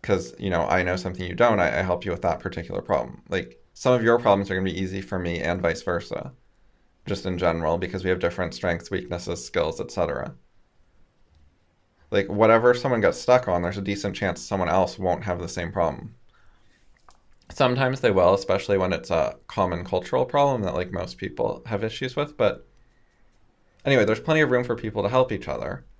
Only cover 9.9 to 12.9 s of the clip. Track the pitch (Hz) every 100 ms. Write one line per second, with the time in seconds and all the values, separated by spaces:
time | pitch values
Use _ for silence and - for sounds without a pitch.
9.9 | - 82 71 - - _ _ _ _ _
10.9 | _ _ _ _ _ _ _ _ _ _
11.9 | _ _ 98 98 101 113 113 120 123 135